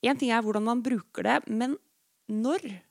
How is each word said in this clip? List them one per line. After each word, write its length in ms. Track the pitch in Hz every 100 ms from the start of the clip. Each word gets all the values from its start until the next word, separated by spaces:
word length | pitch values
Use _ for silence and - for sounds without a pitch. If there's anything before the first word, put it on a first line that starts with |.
En 120 | 233 269
ting 140 | 254
er 100 | 226
hvordan 220 | 214 208
man 180 | 220 240
bruker 460 | 240 240 - - 214
det, 120 | 277 -
men 280 | 220 247 285 _ _ _ _ -
når 400 | 214 233 349 294 185 _